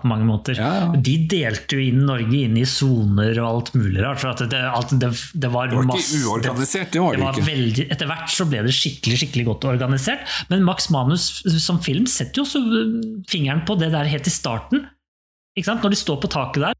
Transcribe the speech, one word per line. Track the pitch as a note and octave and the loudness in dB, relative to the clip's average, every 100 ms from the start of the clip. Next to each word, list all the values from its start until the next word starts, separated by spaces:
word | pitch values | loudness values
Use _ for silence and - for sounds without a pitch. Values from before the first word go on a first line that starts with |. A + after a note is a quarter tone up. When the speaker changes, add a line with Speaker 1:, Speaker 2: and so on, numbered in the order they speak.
Speaker 1:
på | B2+ | 0
mange | G#2+ A2 | 2 2
måter, | G#2+ - B2 | 2 -2 -2
Speaker 2:
Ja, | A2+ F#3+ | 0 0
ja. | F3 E3 | 2 2
Speaker 1:
de | B2 D#3+ D#3+ | 2 2 2
delte | F#3 B2+ G#2+ - C#3 | 0 0 -4 -4 -2
jo | C3 | 2
inn | B2 | 2
Norge | C#3 B2+ A2+ C3+ | 2 0 0 2
inn | B2 A2+ | 2 2
i | B2+ | 2
soner | - C#3 B2 G#2 G2+ G#2+ A2+ | 2 2 4 4 4 2 2
og | A#2 | 0
alt | A#2 A#2+ C3 | -2 0 0
mulig | G2+ F#2 | 2 2
rart, | G#2+ C3+ | 0 -2
for | C#3 | -4
at | A#2+ A#2+ | -4 -4
det, | C3 | -2
alt, | B2+ A#2+ B2 | -2 -2 0
det, | C3+ B2 A#2+ - | 0 0 -2 -6
det | E3 C3 | -4 -2
var | B2 B2+ | 0 0
Speaker 2:
Det | B2 | 0
var | B2+ | 2
ikke | |
Speaker 1:
masse, | B2+ - D3+ A#2+ | 0 0 0 0
Speaker 2:
uorganisert, | A2 B2+ B2 C3+ F#3+ F#3 | 0 -2 -2 -2 -2 -2
det | - | 0
var | F3+ A2+ | 2 2
det | |
Speaker 1:
det | - | 0
var | C3+ | 0
Speaker 2:
ikke. | D3+ | 0
Speaker 1:
veldig, | C#3+ A#2+ A2+ D3+ | 2 0 0 -2
etter | D3+ D3 | -2 -4
hvert | D#3+ C#3+ | -4 -4
så | - F3 | -2 0
ble | B2+ A2 | 0 0
det | C3 | 0
skikkelig, | - - - B2 | -2 -2 -2 0
skikkelig | D3 B2+ A#2 | 0 0 0
godt | G#2 C3+ | 0 0
organisert, | B2+ B2+ C3+ C#3 C#4+ - - - | 0 2 0 0 -4 -4 -8 -2
men | F#3 F3+ | 2 2
Max | - - | 2 0
Manus | D3+ B2+ F3 - - F#3+ D#3+ | 2 2 2 0 -2 0 0
som | - F3 | 2 0
film | E3+ C#3+ B3+ | 0 0 0
setter | - C3+ - | 0 -2 -2
jo | |
også, | C#4 D4 | -2 0
eh, | A#3 A3 A3+ A3+ A3+ A3 F#3 | 0 0 0 -2 -4 -10 -6
fingeren | F#3 C#3 D3+ D#3+ | -2 0 0 0
på | G#3 | 0
det | D#3+ | 0
der | D#3+ D3 | 0 0
helt | D3+ D3+ | -2 -2
i | |
starten, | - D3+ A2 - C#4 C#4 _ _ _ _ _ _ - | -2 -2 -4 -2 -2 -2 _ _ _ _ _ _ -6
ikke | F#3+ | -2
sant? | A3+ | 0
Når | G3+ | 0
de | G3 | 0
står | - C#3+ | 0 -2
på | - | -2
taket | D3+ C3+ C#3+ | -2 -2 0
der, | D#3 | 0